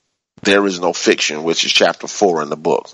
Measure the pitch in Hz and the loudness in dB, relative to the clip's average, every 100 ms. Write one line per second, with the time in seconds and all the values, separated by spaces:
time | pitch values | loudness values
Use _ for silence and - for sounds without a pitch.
0 | _ _ _ - 101 101 101 90 87 - | _ _ _ -6 0 2 2 0 -2 0
1 | 113 82 - 76 82 85 - - - - | 0 2 0 -4 -2 -2 0 2 2 0
2 | - - 98 82 73 76 82 - - | -8 0 0 2 -2 -4 -2 -2 -2